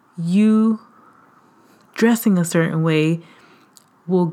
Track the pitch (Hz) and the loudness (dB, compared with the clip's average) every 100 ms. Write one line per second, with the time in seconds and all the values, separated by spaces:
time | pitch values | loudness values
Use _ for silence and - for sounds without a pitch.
0 | _ - 170 190 214 220 226 220 - _ | _ -10 -2 2 2 2 0 -2 -10 _
1 | _ _ _ _ _ _ _ _ _ - | _ _ _ _ _ _ _ _ _ -2
2 | 226 226 220 185 165 175 165 160 165 156 | 0 2 0 0 0 -2 -2 -2 0 0
3 | 156 165 - - _ _ _ _ _ _ | 0 -2 -8 -20 _ _ _ _ _ _
4 | - 180 170 | -4 -2 -2